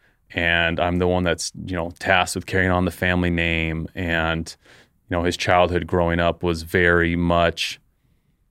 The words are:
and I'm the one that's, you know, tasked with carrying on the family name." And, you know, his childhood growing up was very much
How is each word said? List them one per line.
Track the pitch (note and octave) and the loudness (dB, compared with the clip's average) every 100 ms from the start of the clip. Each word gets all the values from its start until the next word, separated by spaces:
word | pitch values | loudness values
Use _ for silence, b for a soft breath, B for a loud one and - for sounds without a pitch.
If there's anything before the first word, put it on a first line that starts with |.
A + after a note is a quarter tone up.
| _ _ _ | _ _ _
and | F2+ E2+ E2+ E2+ D#2+ | -2 0 2 0 0
I'm | F2 F2+ | 0 2
the | F2+ | 2
one | F2+ | 2
that's, | F2 E2 - - | 0 -2 -6 -10
you | F2 | -8
know, | F2+ E2+ - | -6 -6 -6
tasked | - F#2 F2 F#2 | 2 2 2 -4
with | - | -4
carrying | F#2+ F#2 | 0 2
on | F2+ | 2
the | F2+ | 0
family | - F2+ F2+ F2 | -2 0 0 0
name." | E2+ E2+ E2 D#2+ D#2+ D#2+ | 0 0 -2 -2 -4 -8
And, | - F2 E2 D#2+ E2 E2+ - b b b b - | -6 -2 -2 0 -2 -6 -14 b b b b -6
you | F2 | -2
know, | |
his | E2+ - | -2 -2
childhood | - F2+ F2 F2 E2 | 2 4 4 0 0
growing | F2+ E2+ F2 | 0 2 2
up | E2+ E2 | 0 0
was | F2 E2 | -2 -4
very | D#2+ F#2+ F2 F2 E2+ E2+ | -2 2 4 4 2 0
much | F2 E2+ E2+ - - - _ _ _ _ _ _ _ | 0 2 2 0 -8 -8 _ _ _ _ _ _ _